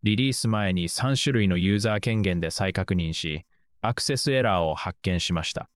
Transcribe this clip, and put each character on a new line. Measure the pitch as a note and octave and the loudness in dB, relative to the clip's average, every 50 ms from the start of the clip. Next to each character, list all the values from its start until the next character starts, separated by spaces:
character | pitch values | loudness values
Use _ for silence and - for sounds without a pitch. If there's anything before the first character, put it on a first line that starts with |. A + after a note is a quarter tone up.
| - | 4
「リ | G#2+ G#2+ | 2 2
リ | G#2 B2+ C3+ | 4 2 0
ー | B2 | 0
ス | - - A2+ | 0 0 0
前 | A2 G#2+ G#2 F#2+ F2+ | 0 2 0 0 0
に | F2+ F2 E2+ | 0 -2 -2
三 | - - - C3 C3+ B2+ | -4 -2 0 0 0 0
種 | - D3+ C3+ | 0 2 2
類 | A#2 G#2+ G2 | 4 4 4
の | F2+ | 2
ユ | F2 F2 F#2+ G2+ | 2 4 2 2
ー | G#2 | 2
ザ | G2+ A2+ G#2+ | 2 0 -2
ー | G#2 | 0
権 | - A#2+ A#2 A2 | -2 -2 0 0
限 | G2+ F#2 F2+ F2 | 0 0 0 0
で | E2 D#2+ | -2 -4
再 | - - G2 F#2+ F#2 | -2 -2 -2 -2 0
確 | - F#2+ - G2+ | -2 -2 0 0
認 | F2+ E2+ D#2+ D#2+ | 0 0 -2 -4
し、 | - - E2 D2+ D2+ - _ _ _ _ _ _ _ | -4 -4 -6 -6 -6 -8 _ _ _ _ _ _ _
ア | - A2 A#2 | -4 -2 -2
ク | - - | -2 -2
セ | - C#3+ | -2 -2
ス | B2+ - D3 C3+ | -2 0 0 2
エ | C3 B2+ | 2 2
ラ | A2+ G2 F2+ | 2 2 2
ー | E2+ | 2
を | D#2+ D#2 | 0 -2
発 | - - F#2 F2+ _ _ | -4 -6 -8 -8 _ _
見 | F#2+ F#2 F2 | -2 0 0
し | - - F2 | 0 0 -2
ま | E2 D#2 | -2 -2
し | - - | -4 -6
た。」 | - - - _ | -8 -10 -10 _